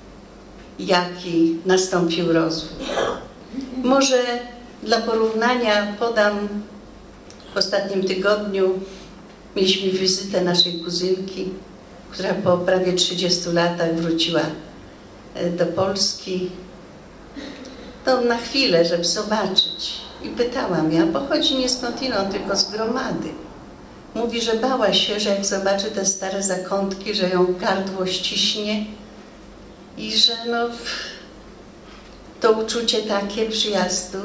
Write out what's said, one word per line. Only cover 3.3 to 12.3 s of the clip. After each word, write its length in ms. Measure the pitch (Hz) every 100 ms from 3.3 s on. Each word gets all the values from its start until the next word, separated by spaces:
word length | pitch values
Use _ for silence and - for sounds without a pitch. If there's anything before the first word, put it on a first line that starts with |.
| - - 269 269 254
Może 400 | 247 269 269 254 247 240 - - - -
dla 180 | 214 226
porównania 920 | 220 220 220 220 233 247 226 208 208 208
podam, 500 | 233 220 208 208 208 208 - - - - - - - - -
w 20 | 202
ostatnim 480 | 190 202 196 196
tygodniu 760 | 190 185 196 208 202 190 190 185 - - - - - - - -
mieliśmy 340 | 190 196 190
wizytę 500 | 185 190 - 196 196
naszej 320 | 185 175 180
kuzynki, 760 | 170 175 175 185 185 190 - 185 - - - - - -
która 240 | - 190